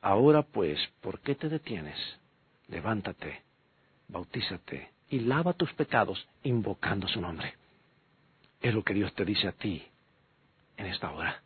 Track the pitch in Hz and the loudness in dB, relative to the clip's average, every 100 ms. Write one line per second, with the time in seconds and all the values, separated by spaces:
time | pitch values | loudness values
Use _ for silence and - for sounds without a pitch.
0 | 98 98 139 151 143 113 85 73 - _ | 4 6 8 8 6 0 0 0 -4 _
1 | - - - 143 156 156 - 98 76 - | -10 -8 -4 -4 -2 -4 -4 -8 -6 -10
2 | - - _ _ _ _ - 82 90 110 | -10 -12 _ _ _ _ -12 -6 -2 -2
3 | 98 - 78 - _ _ _ _ _ _ | -2 -8 -10 -12 _ _ _ _ _ _
4 | _ 85 87 - - 92 - 69 - _ | _ -8 -6 -6 -6 -8 -10 -12 -12 _
5 | _ 135 113 139 170 175 160 - 147 123 | _ -2 2 2 2 0 -2 0 2 4
6 | 101 92 - _ 139 123 104 - - 101 | 2 -2 -12 _ 0 0 0 -2 -2 -2
7 | 92 87 85 80 - - _ _ _ _ | -2 -4 -4 -4 -8 -10 _ _ _ _
8 | _ _ _ _ _ _ 127 107 - 101 | _ _ _ _ _ _ 2 2 2 0
9 | 92 - 98 101 98 - 110 80 - _ | 0 -2 -2 0 -2 -2 -6 -6 -10 _
10 | _ _ _ _ _ _ _ - 98 90 | _ _ _ _ _ _ _ -10 -6 -6
11 | 101 90 90 - | -6 -4 -6 -6